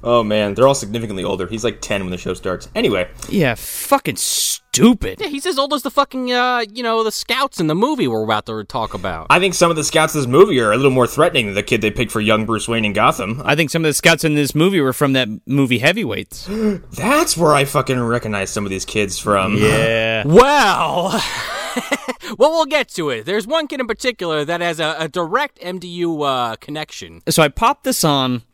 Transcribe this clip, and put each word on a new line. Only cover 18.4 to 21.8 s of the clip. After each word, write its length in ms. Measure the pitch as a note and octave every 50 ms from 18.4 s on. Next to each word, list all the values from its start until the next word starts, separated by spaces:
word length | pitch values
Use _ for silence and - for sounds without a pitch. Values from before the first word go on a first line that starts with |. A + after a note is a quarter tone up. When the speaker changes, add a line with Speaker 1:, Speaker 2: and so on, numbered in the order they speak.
| F#2+ F#2+
Speaker 1:
some 140 | - A2 G2+
of 20 | G2
these 160 | F#2+ F#2+ -
kids 320 | - - G#2+ G#2 F#2+ F2+
from. 400 | - - A2+ G2+ G2 F#2+ F#2+ G#2
Speaker 2:
Yeah. 640 | G#2 G#2 G#2+ A2 A2 A2 A2+ A2+ A2+ A2 A2+ A2+ A2 G#2+
Speaker 3:
Well, 800 | C#3+ D#3+ A3 B3 C#4 D4 C#4+ B3 G3+ F3 - F3 D3+ C#3 F3 E3+ F#3+
<laughs> 1300 | - A3 - - - - - - - - - - - B3